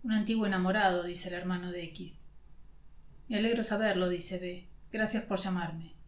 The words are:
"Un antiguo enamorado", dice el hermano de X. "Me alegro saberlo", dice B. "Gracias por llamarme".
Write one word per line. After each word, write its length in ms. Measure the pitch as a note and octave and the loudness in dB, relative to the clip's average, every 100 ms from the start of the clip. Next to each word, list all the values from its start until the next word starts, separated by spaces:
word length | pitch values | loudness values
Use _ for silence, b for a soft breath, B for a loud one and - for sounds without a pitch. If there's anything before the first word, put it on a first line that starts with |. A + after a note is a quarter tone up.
"Un 80 | A#3+ | 2
antiguo 340 | A3 G3+ A3+ G3+ | 2 4 4 4
enamorado", 580 | F#3+ F3+ G#3 G3 F3+ | 4 4 6 6 6
dice 240 | F3 F3 F#3 | 0 -4 -4
el 60 | |
hermano 360 | F3 F3+ F3+ F3+ | -4 0 0 -2
de 140 | F3+ | -4
X. 420 | E3+ - F3 - - - - - - - - - - - - | -6 -8 -12 -12 -16 -18 -18 -16 -16 -16 -18 -18 -18 -16 -2
"Me 80 | G#3+ | 2
alegro 260 | A3 A#3+ | 4 4
saberlo", 460 | A3 G#3 A3 F#3 F3+ | 2 2 4 4 2
dice 300 | F3 - F#3 | 0 -2 -4
B. 300 | F3+ F3+ - - - | -4 -8 -12 -18 -8
"Gracias 340 | G#3+ G#3+ A3 | -2 0 0
por 140 | - F#3+ | 0 0
llamarme". 580 | G3 F3+ E3 E3 E3 - | 2 0 -2 -6 -10 -14